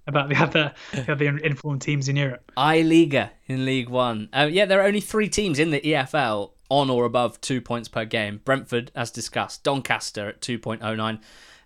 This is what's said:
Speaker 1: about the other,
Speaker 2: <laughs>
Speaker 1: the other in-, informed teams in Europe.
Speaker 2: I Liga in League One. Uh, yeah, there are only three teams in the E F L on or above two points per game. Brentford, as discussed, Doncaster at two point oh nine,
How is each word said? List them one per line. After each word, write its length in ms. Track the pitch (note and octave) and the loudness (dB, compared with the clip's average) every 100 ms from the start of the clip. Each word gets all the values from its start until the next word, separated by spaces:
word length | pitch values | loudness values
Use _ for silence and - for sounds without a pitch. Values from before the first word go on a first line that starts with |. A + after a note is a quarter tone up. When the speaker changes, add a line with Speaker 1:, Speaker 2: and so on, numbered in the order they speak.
| - | -4
Speaker 1:
about 240 | C#3+ C#3 | -2 0
the 60 | C3+ | 2
other, 380 | D#3+ D#3+ D3 - | 2 2 -2 -4
Speaker 2:
<laughs> 100 | - | -10
Speaker 1:
the 200 | C#3+ B2+ | -8 -4
other 120 | C#3+ D3 | 0 0
in-, 120 | D3 | 0
informed 380 | D3+ C#3 D3+ C#3 | -2 -4 -4 -4
teams 260 | - D3 C3+ | -2 -2 0
in 80 | C#3 | 0
Europe. 340 | C#3 B2 - - | -2 -4 -8 0
Speaker 2:
I 240 | C#3+ D#3+ | 2 4
Liga 520 | D#3+ D#3+ E3 C3+ G2 - - | 6 6 6 2 0 -6 -6
in 200 | C3 C3 | -4 0
League 240 | C3 A#2+ | -2 0
One. 400 | B2+ B2 G#2+ G#2+ | 0 0 0 -4
Uh, 160 | C3 D3+ | 0 2
yeah, 140 | F3 | 2
there 160 | G3+ G3 | 4 4
are 60 | G3 | 4
only 140 | G#3 | 0
three 280 | G3 A3 G#3+ | 0 0 0
teams 300 | - G#3 C#3 | 0 0 2
in 120 | E3 | 2
the 160 | C#3+ D3+ | 0 0
E 80 | |
F 200 | D3+ C3 | 0 0
L 400 | D3+ B2 G#2+ G2 - - | 0 0 0 -4 -12 0
on 200 | C#3 C3+ | 2 4
or 140 | B2 | 2
above 360 | A#2+ B2 A#2+ - | 2 2 0 -2
two 200 | - B2+ | -6 -4
points 280 | - A#2+ A2 | -4 -6 -6
per 160 | A#2+ | -6
game. 360 | A2 A2+ G#2 G#2 | -4 -2 -4 -4
Brentford, 460 | - C3+ - A#2+ B2 | -2 -2 -2 -6 -4
as 160 | - A#2 | -6 -8
discussed, 540 | - - A#2+ G2 - | -8 -8 -4 -6 -4
Doncaster 640 | C#3+ C#3 - A2+ - - G#2 | -2 -2 -2 -4 -4 -8 -8
at 120 | - | -8
two 180 | - A#2 | -6 -6
point 240 | A2+ A2+ | -4 -6
oh 120 | A2 | -4
nine, 260 | A2 A2 G#2+ - - - - | -4 -4 -4 -12 -20 -20 -20